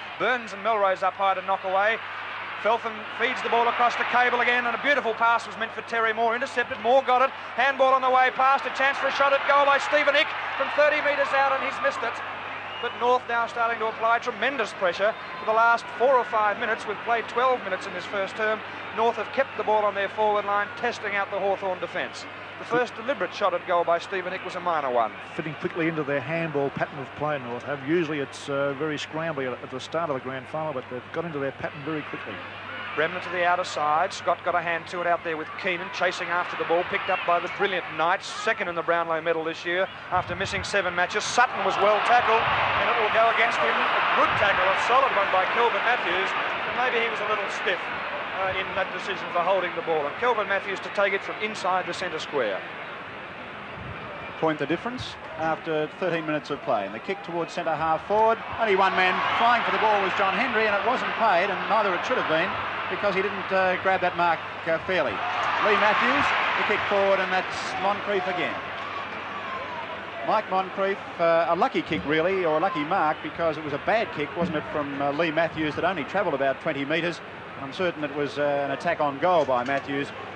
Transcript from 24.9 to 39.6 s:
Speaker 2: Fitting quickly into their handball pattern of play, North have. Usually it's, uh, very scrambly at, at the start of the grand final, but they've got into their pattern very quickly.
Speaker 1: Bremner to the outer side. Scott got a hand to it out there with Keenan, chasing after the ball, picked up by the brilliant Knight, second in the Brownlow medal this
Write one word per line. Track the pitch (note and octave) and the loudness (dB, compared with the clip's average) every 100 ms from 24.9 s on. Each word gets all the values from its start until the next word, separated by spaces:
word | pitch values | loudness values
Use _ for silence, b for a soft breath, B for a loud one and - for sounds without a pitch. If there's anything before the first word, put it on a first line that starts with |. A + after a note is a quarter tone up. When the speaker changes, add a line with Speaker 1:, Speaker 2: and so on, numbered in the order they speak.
| A#2+ A2 G2+ - - | 2 2 -2 -10 -8
Speaker 2:
Fitting | D#3+ C#3+ | -6 -6
quickly | F3 F3+ E3 | -4 0 0
into | D#3 | 0
their | C#3 C#3+ | -2 -2
handball | B2+ E3 E3 D3 C#3 | -2 -2 -2 0 0
pattern | - E3+ C#3+ | -2 -4 -6
of | B2+ - | -10 -4
play, | D3+ D3 | -2 -2
North | A#2+ A#2+ | -4 -8
have. | B2 C#3+ C3 | -6 -6 0
Usually | F3 D3+ D3+ | 0 2 -2
it's, | C3+ - - | -4 -8 -4
uh, | C#3 C#3 C#3 | 0 0 0
very | D#3 C#3+ | -2 -4
scrambly | - D3+ E3 C#3 C3 | -6 -4 -4 -2 -4
at, | A#2+ | -4
at | B2+ | -8
the | B2+ | -10
start | - D#3+ E3 | -4 -2 -2
of | C3 | -2
the | |
grand | B2+ C3 B2 | -4 -8 -6
final, | D#3 D#3 | -4 -4
but | C3 - | -4 -6
they've | B2 - | -10 -8
got | E3 E3+ | -6 -6
into | C#3+ | -4
their | C3+ | -4
pattern | - - D3+ C#3+ | -4 -8 -8 -6
very | D#3 | -6
quickly. | - - A#2+ F2+ - - - - - C#3+ | -6 -10 -10 -10 -12 -12 -12 -10 -6 -2
Speaker 1:
Bremner | D#3+ F3+ | -2 -2
to | F3+ | -4
the | F3+ F3 | 0 2
outer | F3+ | 2
side. | F3+ E3 D3+ D#3 F#3+ | 0 -2 2 2 2
Scott | - F3+ F3 | 0 0 0
got | F3+ E3+ | 0 0
a | |
hand | E3+ E3 E3 | 0 -4 -4
to | F3+ | -4
it | F3 | 0
out | E3+ | 0
there | E3+ D#3 | 0 -4
with | D#3 - | -6 -4
Keenan, | F#3+ F3 F#3+ | -2 -2 -4
chasing | - F#3 F3+ F3 | -2 0 0 -2
after | F3 E3+ - | -2 -2 -4
the | D#3+ | 2
ball, | E3+ F3+ | 2 2
picked | G3 - | -2 -2
up | F#3 - | 0 2
by | F3 | 2
the | F3 - | 0 -2
brilliant | G3+ F3+ D3+ D#3 | 0 0 -4 0
Knight, | E3 G3 | 2 2
second | - - A3+ G#3 F3+ | -2 -2 -2 0 -2
in | |
the | E3+ | -2
Brownlow | D#3+ E3+ E3 D#3+ | 2 2 2 0
medal | E3+ E3 | 2 0
this | D#3+ D#3+ | 0 -4